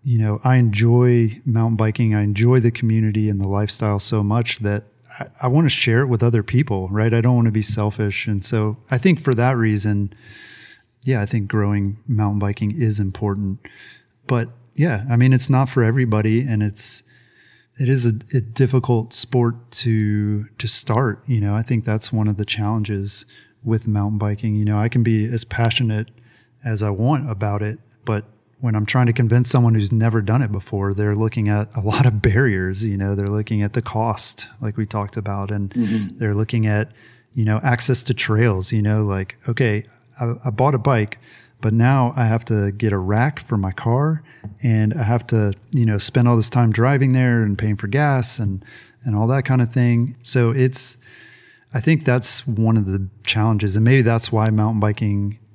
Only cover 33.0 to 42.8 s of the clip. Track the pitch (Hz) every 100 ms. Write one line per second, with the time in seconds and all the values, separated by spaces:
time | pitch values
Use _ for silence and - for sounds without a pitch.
33 | 98 101 101 104 107 107 101 117 113 110
34 | 113 101 - - - - 107 107 104 110
35 | 101 - 104 101 98 104 101 123 110 110
36 | 98 - 110 101 110 117 107 104 107 -
37 | - _ _ - 107 107 135 120 - 123
38 | - 120 - 107 120 95 92 110 104 107
39 | 104 95 95 - - 110 123 104 104 _
40 | _ - 117 113 127 107 131 135 139 120
41 | 104 - - - _ _ 113 113 120 135
42 | 120 131 117 113 - 107 101 101